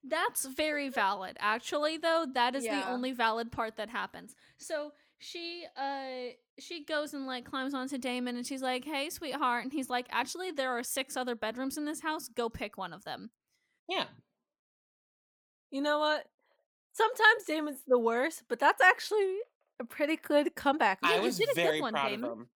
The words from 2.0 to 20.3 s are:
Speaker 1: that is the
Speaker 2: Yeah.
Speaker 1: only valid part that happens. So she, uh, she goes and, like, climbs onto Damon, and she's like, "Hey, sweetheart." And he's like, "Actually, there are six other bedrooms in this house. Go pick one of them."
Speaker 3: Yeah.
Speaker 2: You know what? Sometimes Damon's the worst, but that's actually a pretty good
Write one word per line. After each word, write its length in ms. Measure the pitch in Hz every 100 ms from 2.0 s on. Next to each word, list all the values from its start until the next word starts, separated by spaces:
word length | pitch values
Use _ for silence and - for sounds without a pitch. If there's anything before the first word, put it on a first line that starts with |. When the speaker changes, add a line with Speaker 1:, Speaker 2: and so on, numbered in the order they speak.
| 330 330 320
Speaker 1:
that 220 | 262 240 262
is 120 | 233
the 160 | 202
Speaker 2:
Yeah. 20 | 190
Speaker 1:
only 260 | 247 254
valid 400 | 247 226 226 233
part 240 | - 226 220
that 120 | 214
happens. 460 | 226 190 165 185 - _ _
So 360 | - 311 294 294 _ _
she, 480 | - 349 339 339 339 -
uh, 540 | 277 277 269 254 247 - _ -
she 260 | - 349 294
goes 280 | 311 294
and, 120 | 294 269
like, 200 | 254 240
climbs 280 | 277 262
onto 240 | 285 262 277
Damon, 400 | 254 247 247 240
and 80 | 247
she's 160 | 269
like, 240 | 262 254 262
"Hey, 240 | 302 294
sweetheart." 540 | - 320 - 254 240
And 100 | 254
he's 160 | 277 254
like, 180 | 247 247
"Actually, 400 | - 254 339 370
there 200 | 302 262 240
are 60 |
six 340 | 240 - 262 -
other 180 | 254 240
bedrooms 420 | 214 233 269 269
in 80 | 294
this 160 | 302
house. 260 | 320 311 -
Go 200 | - 233
pick 280 | - 214 -
one 160 | 185
of 100 | 165
them." 280 | 185 143 196 _ _ _ _ _ -
Speaker 3:
Yeah. 180 | 370 - - _ _ _ _ _ _ _ _ _ _ _ _ _ _ _
Speaker 2:
You 100 | 269
know 180 | 294 294
what? 280 | 302 302 - _ _ _ _ _ _
Sometimes 520 | - 453 480 427 453 392
Damon's 380 | 311 302 269 -
the 120 | 247
worst, 440 | 226 233 294 - -
but 100 | 233
that's 220 | 285 -
actually 580 | 370 392 - 427 392 381 466 _ _ _
a 60 | 233
pretty 320 | - 294 311
good 380 | -